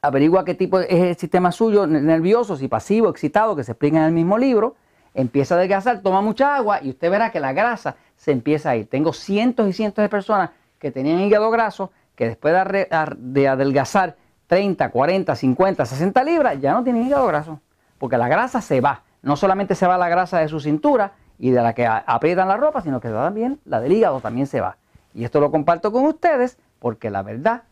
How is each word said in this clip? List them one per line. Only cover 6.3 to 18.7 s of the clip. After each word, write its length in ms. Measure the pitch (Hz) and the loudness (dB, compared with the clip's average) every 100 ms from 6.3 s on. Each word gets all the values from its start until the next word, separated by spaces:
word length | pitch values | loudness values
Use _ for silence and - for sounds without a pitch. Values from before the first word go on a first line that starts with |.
| - 277 | 0 0
agua 280 | 285 208 196 | 0 0 -2
y 80 | 139 | -4
usted 200 | 127 170 | -4 -2
verá 200 | 196 226 | 0 0
que 100 | 165 | -2
la 140 | 135 | -4
grasa 420 | 139 233 220 143 - _ _ | 0 -2 -2 -8 -10 _ _
se 160 | - | -2
empieza 380 | 135 131 151 151 | -2 0 -2 0
a 60 | 120 | -4
ir. 140 | 104 | -2
Tengo 240 | 131 156 | -2 -2
cientos 520 | - - 202 240 247 208 | -4 -4 0 0 0 -2
y 40 | |
cientos 300 | 180 208 - | 0 -4 -2
de 80 | 208 | -2
personas 400 | 208 190 208 170 _ _ _ | -2 -2 -2 -2 _ _ _
que 120 | 143 | -10
tenían 300 | 131 139 170 | -4 -2 0
hígado 300 | 202 208 220 | 2 2 2
graso, 400 | 233 220 - 190 _ _ _ | 0 -2 -6 -12 _ _ _
que 100 | 117 | -4
después 260 | 113 147 | -2 0
de 80 | 180 | 0
arre-, 280 | 190 196 185 | 0 -2 -2
ar-, 260 | 165 151 - | -2 -4 -8
de 320 | 127 139 139 | -4 0 2
adelgazar 680 | 135 139 135 131 202 180 - _ _ _ | 2 0 0 0 0 -2 -6 _ _ _
treinta, 420 | 180 202 170 135 | 0 0 -2 -2
cuarenta, 440 | 120 147 190 185 | 0 0 0 -2
cincuenta, 520 | 123 131 123 190 190 123 | -2 0 2 2 2 -4
sesenta 360 | 131 180 254 | -2 0 2
libras, 380 | 277 339 254 143 | 2 2 0 0
ya 140 | 135 | 0
no 100 | 208 | 0
tienen 220 | 247 233 254 | 0 -2 0
hígado 200 | 285 240 | 0 0
graso, 340 | 151 156 156 _ _ _ _ | -2 -6 -14 _ _ _ _
porque 220 | 131 123 | -2 0
la 100 | 120 | 2
grasa 320 | 165 254 247 | 0 0 -4
se 220 | - | 0